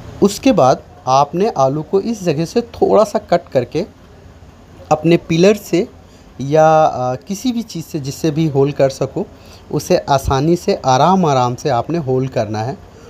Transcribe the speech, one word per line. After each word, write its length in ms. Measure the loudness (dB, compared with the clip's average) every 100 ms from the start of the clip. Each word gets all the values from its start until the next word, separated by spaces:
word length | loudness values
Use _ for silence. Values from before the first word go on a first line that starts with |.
| -18 -2
उसके 300 | -2 2 2
बाद 300 | 4 4 2 -4 -10 0
आपने 420 | 2 2 0 -2
आलू 340 | 0 0 -2
को 180 | -4 -4
इस 240 | -2 -4
जगह 200 | -4 -4
से 160 | -2 -4
थोड़ा 440 | -6 -2 2 4
सा 140 | 2 -2
कट 300 | 0 -2 0
करके 340 | -4 -2 -6 -8 -12 -20 -20 -20 -20 -20 -20 -20 -14 -4
अपने 240 | 0 2 0
पिलर 400 | 0 2 4 2
से 320 | -2 -4 -4 -10 -20 -20 -20 -12
या, 440 | 0 4 6 4
अ, 300 | 2 0 -4
किसी 380 | -6 -8 -6 -4
भी 100 | -4
चीज़ 220 | -6 -10
से, 160 | -10 -8
जिससे 300 | -8 -4 -2
भी 180 | 0 0
होल 240 | 2 0
कर 180 | 2 0
सको, 360 | 0 -6 -6 -8 -12 -20 -20 -8
उसे 260 | -6 0 0
आसानी 580 | 2 0 0 0 0 0
से 240 | -2 -2
आराम 420 | 0 2 4 4 2
आराम 280 | 2 0
से 140 | -2 -2
आपने 300 | -2 -2 -4
होल 300 | -2 -2 -2
करना 300 | -4 -4 -4
है 200 | -6 -8 -16 -20